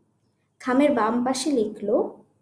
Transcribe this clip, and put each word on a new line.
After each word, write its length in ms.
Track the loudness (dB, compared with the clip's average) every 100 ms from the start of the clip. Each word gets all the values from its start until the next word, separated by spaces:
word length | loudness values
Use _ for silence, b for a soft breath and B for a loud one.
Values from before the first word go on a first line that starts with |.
| _ _ _ _ _ -10
খামের 340 | -2 2 4
বাম 320 | 2 0 0
পাশে 260 | -2 -2 -2
লিখল, 520 | -2 -2 -4 -2 0 -2 -8 -20 _